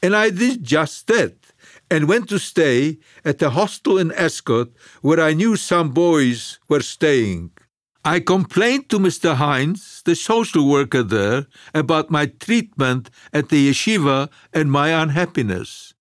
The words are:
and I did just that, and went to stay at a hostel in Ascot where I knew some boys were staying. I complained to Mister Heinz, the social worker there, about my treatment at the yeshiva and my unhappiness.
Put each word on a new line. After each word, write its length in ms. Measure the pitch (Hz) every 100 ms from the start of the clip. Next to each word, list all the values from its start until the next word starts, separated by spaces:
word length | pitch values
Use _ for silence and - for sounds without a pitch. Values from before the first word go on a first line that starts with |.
and 140 | 180 208
I 140 | 220
did 340 | 185 240 254
just 440 | 135 151 151 - -
that, 280 | 226 127 - _ _ - - _
and 180 | 160 147
went 220 | 214 220
to 80 | 202
stay 640 | - - 156 123 147 156 _ -
at 200 | - 143
a 80 | 156
hostel 480 | 127 208 - - 190
in 140 | 170
Ascot 560 | - 220 - - 117 120 _ - -
where 180 | 135 160
I 140 | 156
knew 220 | 156 220 208
some 340 | - 175 165
boys 680 | 131 175 160 131 117 - - _
were 100 | 147
staying. 720 | 123 - 156 139 110 87 85 _ _ _ _ _
I 160 | 151 175
complained 680 | 170 190 175 - 226 269 277
to 100 | 214
Mister 360 | 190 165 175
Heinz, 680 | 135 147 135 143 190 - - -
the 80 |
social 520 | 170 - 220 226 165 139
worker 360 | 143 139 131
there, 440 | 113 110 101 123 143 - -
about 360 | 156 147 160 156
my 160 | 156 147
treatment 840 | - - 233 220 - 135 127 117 _ -
at 160 | 151 139
the 200 | 151 139
yeshiva 600 | 139 - 214 143 135 143 _ _
and 180 | 160 151
my 160 | 139 147
unhappiness. 1000 | 165 160 147 175 175 113 92 - - - _